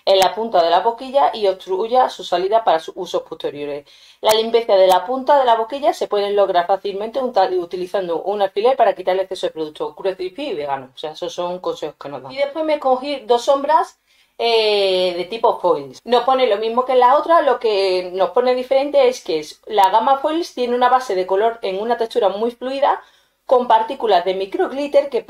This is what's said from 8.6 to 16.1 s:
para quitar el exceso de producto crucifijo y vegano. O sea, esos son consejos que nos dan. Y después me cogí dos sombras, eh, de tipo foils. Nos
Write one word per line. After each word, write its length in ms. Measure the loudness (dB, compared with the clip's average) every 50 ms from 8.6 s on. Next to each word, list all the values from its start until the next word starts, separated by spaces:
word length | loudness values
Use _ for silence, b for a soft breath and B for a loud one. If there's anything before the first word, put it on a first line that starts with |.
| 0 2 2
para 160 | 4 2 2 0
quitar 220 | 0 -2 -2 -2
el 60 | -2
exceso 260 | -2 -4 -6 -6 -6
de 60 | -6 -6
producto 420 | -6 -8 -8 -8 -8 -10 -10 -8
crucifijo 560 | -6 -6 -6 -4 -6 -8 -10 -8 -8 -8 -8
y 40 | -6
vegano. 360 | -6 -6 -6 -6 -8 -8 -12 _
O 40 |
sea, 140 | -12 -12 -12
esos 220 | -10 -10 -10 -10 -8
son 260 | -6 -6 -6 -6 -6
consejos 360 | -6 -6 -6 -6 -8 -12 -12 -12
que 100 | -14 -14
nos 120 | -14 -14
dan. 100 | -14 -10
Y 60 | -6
después 260 | -6 -4 -4 -4 -4 -2
me 160 | -2 -2 0
cogí 420 | 0 0 0 0 -2 -4 -8 -4
dos 240 | -2 0 0 2 2
sombras, 540 | 2 0 0 2 2 2 2 0 -2 -8 _ _ _ _ _ _ _ _ -4
eh, 760 | -2 0 2 2 2 2 2 2 2 2 2 0 0 -2 -2
de 80 | -4 -6
tipo 340 | -8 -4 0 0 0 0 2
foils. 400 | 0 0 0 0 -2 -10 -16 -16 -4
Nos 200 | 0